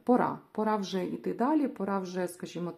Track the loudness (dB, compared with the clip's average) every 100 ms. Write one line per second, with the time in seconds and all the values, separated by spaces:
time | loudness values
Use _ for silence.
0 | 4 4 4 -2 -8 -2 0 0 0 -2
1 | -2 -4 -4 0 2 2 2 0 -2 -2
2 | -2 -2 -4 -4 -10 -6 -6